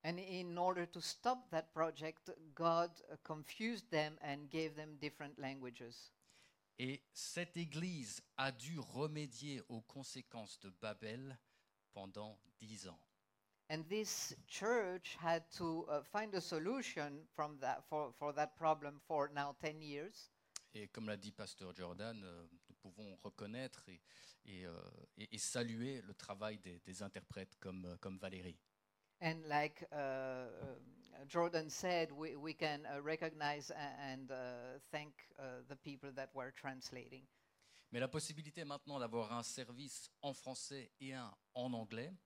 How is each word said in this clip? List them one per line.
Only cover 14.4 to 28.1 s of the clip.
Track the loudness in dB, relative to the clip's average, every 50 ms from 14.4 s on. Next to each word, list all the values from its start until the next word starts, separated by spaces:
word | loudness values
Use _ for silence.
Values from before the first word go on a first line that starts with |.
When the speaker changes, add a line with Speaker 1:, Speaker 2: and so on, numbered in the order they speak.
| -10
Speaker 1:
church | -8 -4 0 4 6 6 6 6 4 0 -2 -4 -6 -6 0
had | 4 6 6 6 4 -2 -4
to, | 0 2 2 2 2 2 2
uh, | 2 2 2
find | 2 0 0 2 4 2
a | 0
solution | 2 2 0 2 4 4 2 2 2 0 0 0 0 0 -2 -6 -10 -8 _
from | 0 0 0 0 0
that, | 2 2 2 2 0 0
for, | 2 2 2 2 0
for | 0 0 0 4
that | 4 4 2 2
problem | 4 8 8 8 8 4 -6 -6 -6 -2
for | 2 6 6 6 6
now | 4 0 0 0 -2 _
ten | -2 -2 -2 -2
years. | -4 -4 -4 -4 -4 -6 -8 -12 -16 -16 _ _ _ _ _ -12 -12 -8 -8
Speaker 2:
Et | -8 -8 -6
comme | _ -4 -2
l'a | 0 -2
dit | -2 -4 -8
Pasteur | -6 -6 -8 -8 -6 -8 -8 -8 -6
Jordan, | -4 -4 -4 -4 -2 -4 -4 -4 -6 -8
euh, | -10 -10 -12 -12 -14 -16 -20 _ -20
nous | -20
pouvons | _ -16 -16 -12 -10 -10 -10 -12 -10 -10
reconnaître | -10 -8 -6 -8 -6 -4 -4 -4 -6 -8 -12 -14
et, | -16 -16 -16 _ -20 -20 -20 -20 -20 -20 _ _
et, | -10 -8 -6 -6
euh, | -6 -6 -6 -8 -10 -12 -14 -18 -18 _
et, | -12 -10 -8 -4
et | -2
saluer | -2 2 2 2 2 2 2 0 0 -2 -2 -4
le | -6 -10 -10
travail | -10 -6 -8 -4 -2 -2 -2 -2 -4
des, | -8 -10 -12 -10
des | _ -10 -6 -4
interprètes | -4 -4 -4 -8 -8 _ -6 -6 -6 -8 -10 _
comme, | -6 -6 -4 -4 -4
euh, | -4 -6
comme | -4 -6 -6